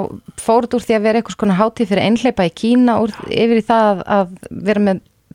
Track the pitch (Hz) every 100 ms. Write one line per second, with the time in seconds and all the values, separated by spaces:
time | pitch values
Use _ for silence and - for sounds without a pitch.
0 | 196 - - - - 233 233 247 - 220
1 | 214 226 220 - 208 180 220 220 208 190
2 | 190 233 254 233 175 - 226 247 247 214
3 | 220 - - - 226 226 214 226 214 190
4 | - 202 180 185 - - 185 208 202 190
5 | - _ _